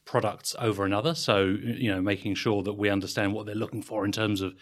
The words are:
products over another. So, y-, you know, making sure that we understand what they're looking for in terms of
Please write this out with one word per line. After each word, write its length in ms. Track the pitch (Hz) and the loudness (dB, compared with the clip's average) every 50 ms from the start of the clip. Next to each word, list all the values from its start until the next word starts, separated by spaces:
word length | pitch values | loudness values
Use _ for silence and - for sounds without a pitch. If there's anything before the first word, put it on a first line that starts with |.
| _ | _
products 520 | - - 120 113 104 87 - - - - - | 0 0 2 2 2 -2 -4 -6 -8 -4 0
over 280 | 120 110 101 95 98 | 0 0 2 2 0
another. 280 | 95 101 104 123 165 165 | 0 0 0 0 0 -2
So, 420 | - - - 107 98 98 95 101 - | 0 2 4 4 6 4 4 2 0
y-, 120 | - 117 117 | -2 -4 -2
you 140 | - 127 107 | 0 0 0
know, 80 | 95 92 | 0 0
making 360 | 92 104 101 98 - 104 92 | 0 0 0 0 -2 -4 -4
sure 260 | - - 117 104 101 | 0 0 2 2 2
that 120 | 92 104 104 | 0 -2 -2
we 140 | 101 104 101 | 0 2 2
understand 460 | 101 98 95 - - 117 101 98 104 | 2 2 0 -2 -2 -2 0 0 -2
what 120 | 107 104 | -4 -6
they're 80 | 104 107 | -6 -6
looking 280 | 110 107 - - 107 | -6 -6 -4 -6 -8
for 220 | - - 117 107 98 | -8 -6 -4 -2 0
in 80 | 101 | 0
terms 280 | - 110 110 107 104 95 | 0 2 2 2 2 0
of 140 | 95 90 90 - | -2 -4 -6 -10